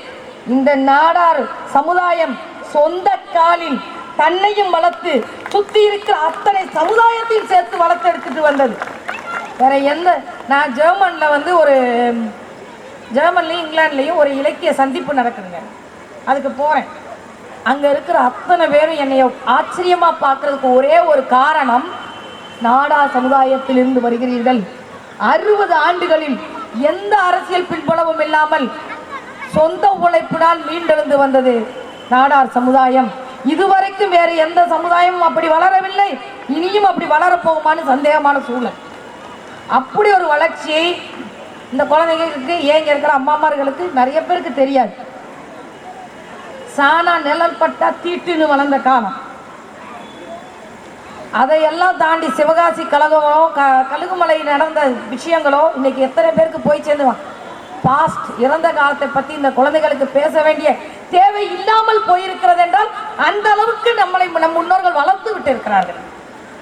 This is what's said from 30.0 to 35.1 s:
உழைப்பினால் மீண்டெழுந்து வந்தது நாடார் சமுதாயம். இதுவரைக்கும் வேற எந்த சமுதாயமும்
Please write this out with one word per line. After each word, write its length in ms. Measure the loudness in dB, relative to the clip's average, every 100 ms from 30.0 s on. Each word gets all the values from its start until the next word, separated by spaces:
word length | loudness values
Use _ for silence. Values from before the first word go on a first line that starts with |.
| 2
உழைப்பினால் 560 | 2 0 0 2 2 -2
மீண்டெழுந்து 480 | -6 0 0 2 2
வந்தது 300 | 4 2 2 0 -2 -10 -16 -14 -2
நாடார் 420 | 2 4 4 2 0
சமுதாயம். 520 | 2 4 4 2 0 -4 -14 -8 -2
இதுவரைக்கும் 600 | 0 2 2 2 0 2 2
வேற 120 | 2 2 0
எந்த 160 | 2 2
சமுதாயமும் 540 | 2 0 2 2